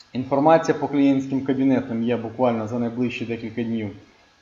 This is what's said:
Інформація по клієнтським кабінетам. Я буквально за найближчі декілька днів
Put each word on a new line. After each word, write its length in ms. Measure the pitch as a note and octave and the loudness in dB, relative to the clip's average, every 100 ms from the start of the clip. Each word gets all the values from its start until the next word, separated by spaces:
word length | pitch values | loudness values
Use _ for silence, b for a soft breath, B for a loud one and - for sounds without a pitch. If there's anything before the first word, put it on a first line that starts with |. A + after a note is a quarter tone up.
| _ | _
Інформація 640 | B2+ B2 C#3 D#3 E3 - D3 | -10 -2 2 6 6 4 -2
по 100 | C#3 | 0
клієнтським 540 | C#3+ C#3 C3 C3+ C3 C#3 | 4 4 4 0 -2 0
кабінетам. 580 | C3 C3+ B2 - A2+ | 2 2 2 0 -2
Я 140 | A#2 A#2 | -2 -2
буквально 500 | A2+ A2 B2+ A2+ G#2+ | -4 0 0 0 -2
за 120 | A#2+ | -4
найближчі 460 | A#2 A#2 A#2+ - A2+ | -4 -2 -4 -4 -8
декілька 380 | A2 A2+ A2 | -8 -8 -6
днів 280 | A2+ A2+ G2 F#2 b b b _ | -4 -4 -6 -10 b b b _